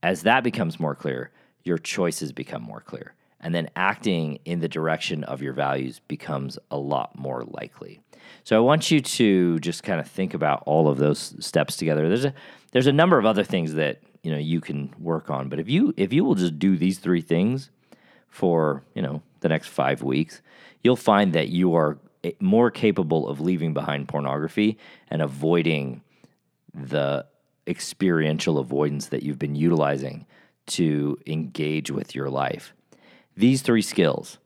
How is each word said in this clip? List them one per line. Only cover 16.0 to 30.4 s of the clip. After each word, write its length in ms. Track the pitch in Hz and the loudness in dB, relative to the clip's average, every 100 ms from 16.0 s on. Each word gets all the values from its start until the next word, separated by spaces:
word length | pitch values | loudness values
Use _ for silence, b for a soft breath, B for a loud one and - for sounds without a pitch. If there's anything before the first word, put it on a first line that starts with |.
| 98 | 0
you 120 | 135 | 2
will 120 | 262 95 | 2 2
just 220 | 90 78 | 0 2
do 180 | 95 92 | 2 4
these 220 | 90 92 | 2 0
three 220 | 87 90 | 0 0
things 500 | 78 82 101 135 135 _ b b b b b | 2 2 2 -2 -8 _ b b b b b
for, 560 | - 92 85 78 69 - | -2 2 2 2 -2 -8
you 80 | - | -6
know, 200 | 69 73 _ _ | -6 -6 _ _
the 80 | - | 0
next 200 | 80 - | 0 -2
five 340 | - 67 69 | -2 0 0
weeks, 380 | 65 67 80 - B B B B | 0 0 -2 -6 B B B B
you'll 140 | 120 127 | 2 2
find 360 | - 101 101 | 4 4 4
that 160 | 82 73 | 2 0
you 260 | 87 90 | 2 4
are 240 | 85 78 - _ _ 87 - | 4 2 0 _ _ -10 -2
more 320 | 95 110 120 | 2 4 4
capable 580 | - 110 98 80 80 - | 4 2 2 0 0 0
of 120 | 71 | -2
leaving 340 | 82 90 80 | -2 0 0
behind 320 | 71 76 73 69 | -2 -4 -4 -4
pornography 720 | 73 69 73 78 - 107 107 B B B | -6 -4 -4 -4 0 0 0 B B B
and 120 | 80 | -2
avoiding 800 | 73 67 78 85 82 78 69 62 _ b b b _ _ _ | -2 -2 2 2 2 0 -4 -10 _ b b b _ _ _
the 540 | - 67 73 69 71 - _ _ _ - | -16 -4 -2 -2 -4 -8 _ _ _ -10
experiential 920 | 87 - - 185 82 78 78 - 76 | -8 -8 -2 2 2 2 0 0 -2
avoidance 480 | 64 69 73 71 - | -2 -2 -2 -2 -6
that 140 | 62 | -6
you've 160 | 76 69 | -6 -6
been 160 | 73 | -6
utilizing 720 | 73 80 82 73 71 67 - - b | 0 2 2 0 -2 -6 -10 -18 b